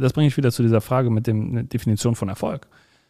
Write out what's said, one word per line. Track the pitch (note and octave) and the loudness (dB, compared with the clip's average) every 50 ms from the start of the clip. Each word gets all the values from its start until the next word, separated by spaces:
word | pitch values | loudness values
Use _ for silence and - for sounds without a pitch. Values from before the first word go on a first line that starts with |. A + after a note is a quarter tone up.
das | C3 C3 - | 0 0 2
bringe | D3+ D3+ D3 | 2 2 2
ich | - | 2
wieder | - C#3 B2 - | 2 0 0 2
zu | - A#2+ | 2 2
dieser | A2+ A2+ A2 | 2 2 2
Frage | - - B2+ B2+ C3 A#2+ | 2 0 0 0 2 2
mit | A2+ A2 A2+ | 0 0 0
dem, | A#2+ G#2+ G#2+ A2 - B2 | 0 0 -2 -2 -2 -4
ne, | A#2 B2 | -4 -4
Definition | C3 - - - A2+ G#2+ G#2 - A#2+ A#2 | -4 -6 -4 -2 0 0 0 0 0 -2
von | - - G2 | -2 -4 -6
Erfolg. | G2 - - - - C#3+ - _ _ _ _ _ _ _ _ _ | -6 -6 -6 -6 -6 -8 -12 _ _ _ _ _ _ _ _ _